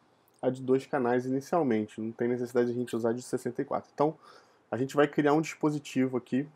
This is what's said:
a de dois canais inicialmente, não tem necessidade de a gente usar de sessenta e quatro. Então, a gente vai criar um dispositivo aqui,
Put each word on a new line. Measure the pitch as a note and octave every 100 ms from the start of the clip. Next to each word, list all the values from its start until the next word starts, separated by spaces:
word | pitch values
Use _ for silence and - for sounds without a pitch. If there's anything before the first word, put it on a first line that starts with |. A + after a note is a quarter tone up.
| _ _ _ _
a | C3
de | B2+
dois | B2+ C3+ C3+
canais | C#3+ A#2+ B2+ C3
inicialmente, | C3+ C#3 F3 C#3 A2 G#2+ -
não | A2
tem | - A#2+
necessidade | B2 A#2+ B2 B2
de |
a | A#2+
gente | A#2+ A#2
usar | A#2
de | B2
sessenta | - B2+ B2 A#2+
e | C#3+
quatro. | B2+ -
Então, | - D3 D#3 - - _ _ _
a | A2+
gente | C3+ C#3+
vai | D3
criar | D#3 D3
um | D3+
dispositivo | D#3 - D#3 D3+ - C3+ C3 B2
aqui, | - B2+ D3+